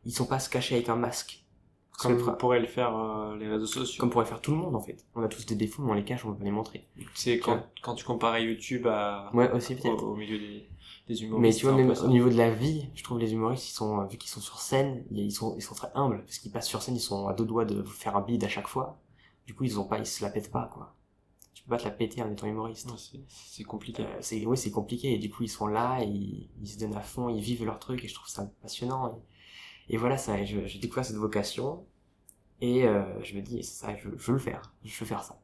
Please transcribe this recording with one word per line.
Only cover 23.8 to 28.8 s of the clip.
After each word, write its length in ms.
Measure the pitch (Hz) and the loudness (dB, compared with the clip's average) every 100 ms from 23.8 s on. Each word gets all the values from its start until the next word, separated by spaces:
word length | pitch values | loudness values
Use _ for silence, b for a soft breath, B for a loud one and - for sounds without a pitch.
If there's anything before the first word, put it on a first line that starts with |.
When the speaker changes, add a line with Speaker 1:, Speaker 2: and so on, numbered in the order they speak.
| - 110 | -8 -6
Speaker 1:
Euh, 140 | 107 - | -6 -6
c'est, 240 | - 110 110 | -6 -2 2
ouais, 100 | 131 | 2
c'est 160 | 107 | 2
compliqué, 420 | 113 104 120 139 | -2 -2 -2 0
et 40 | 110 | 0
du 140 | 104 | 0
coup, 100 | - | -4
ils 80 | 117 | -6
sont 160 | - 104 | -2 0
là, 380 | 107 120 131 | 2 2 0
ils, 440 | 107 101 98 101 - 123 | 0 -2 -4 -8 -12 -12
ils 60 | 104 | -12
se 100 | 104 | -6
donnent 160 | 110 104 | -4 -4
à 60 | |
fond, 260 | - - 123 | -6 -4 -2
ils 120 | 113 | -2
vivent 240 | 104 120 110 | -2 -2 -2
leur 140 | 107 | -6
truc, 260 | - 127 - | -6 -6 -6
et 20 | |
je 60 | |
trouve 160 | - - | -14 -12
ça 180 | - 101 - | -10 -10 -12
passionnant, 560 | - - | -12 -6